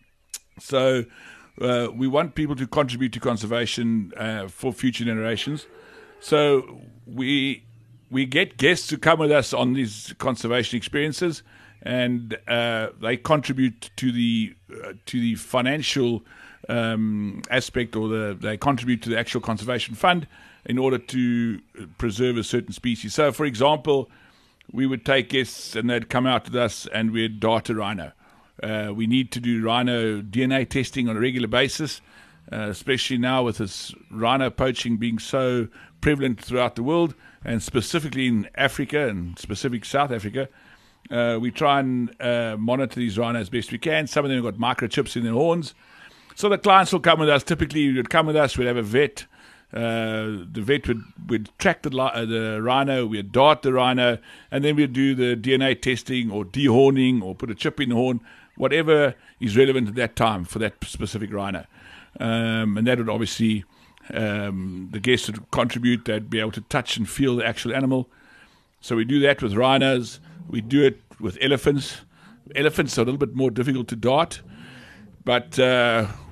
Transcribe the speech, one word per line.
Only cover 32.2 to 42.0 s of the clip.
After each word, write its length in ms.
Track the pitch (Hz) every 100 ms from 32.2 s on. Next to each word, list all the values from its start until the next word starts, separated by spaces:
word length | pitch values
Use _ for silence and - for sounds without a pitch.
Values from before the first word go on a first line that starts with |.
| - _ -
uh, 100 | 110
especially 580 | 104 95 - 131 - 127
now 240 | 127 131
with 160 | 123 107
this 340 | 101 - - - -
rhino 400 | 107 117 135 131
poaching 480 | - 131 120 120 113
being 220 | 117 113
so 480 | - 135 127 123 113 - - _
prevalent 400 | 147 147 131 104
throughout 340 | - 123 120 117
the 60 |
world, 320 | 127 170 165 - - -
and 180 | - 113
specifically 640 | - 123 - 170 147 131 127
in 240 | 110 - -
Africa 520 | 135 - 135 147 131
and 300 | 98 87 85
specific 480 | - 101 135 120 -
South 240 | 139 143
Africa. 400 | 113 101 127 131 _ - - _ _ -
Uh, 260 | 120 120 113
we 120 | 123
try 280 | - 147 139
and, 400 | 131 123